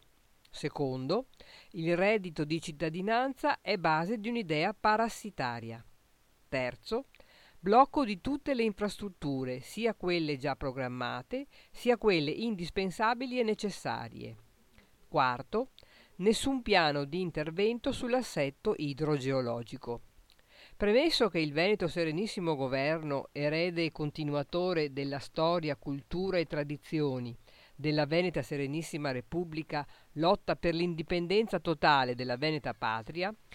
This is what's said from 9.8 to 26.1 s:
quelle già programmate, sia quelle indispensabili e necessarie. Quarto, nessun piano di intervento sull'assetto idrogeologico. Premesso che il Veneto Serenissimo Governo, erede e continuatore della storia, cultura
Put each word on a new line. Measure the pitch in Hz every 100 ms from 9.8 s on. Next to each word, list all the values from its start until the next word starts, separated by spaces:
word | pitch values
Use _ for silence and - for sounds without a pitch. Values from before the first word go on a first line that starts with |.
| 226
quelle | 208 180 175 156 143
già | 143
programmate, | 135 143 127 127 123 123 123 - 254 285 - -
sia | - 240 240
quelle | 214 175 147
indispensabili | - 226 202 175 - 190 - 220 240 269 247
e |
necessarie. | 220 214 208 - 135 117 117 120 117 113 - _ _ - _ _ -
Quarto, | 156 131 123 - 214 262 - - - - -
nessun | 190 233 277 269
piano | 240 196 156 143
di | 143 170
intervento | 185 156 151 165 208 240 277
sull'assetto | 262 247 254 240 - 139 - - -
idrogeologico. | 143 131 151 151 131 135 123 117 117 131 - 117 - - _ _ _ - - -
Premesso | 208 226 320 - 220
che | 170
il | 156
Veneto | 143 180 208 175
Serenissimo | 175 165 156 220 - 170
Governo, | 147 135 135 139 160 156 139 -
erede | - 147 156 180 170 165
e |
continuatore | - 151 151 147 143 139 175 180 170 151
della | 135 139 139
storia, | - - 160 175 156
cultura | 139 - 139 -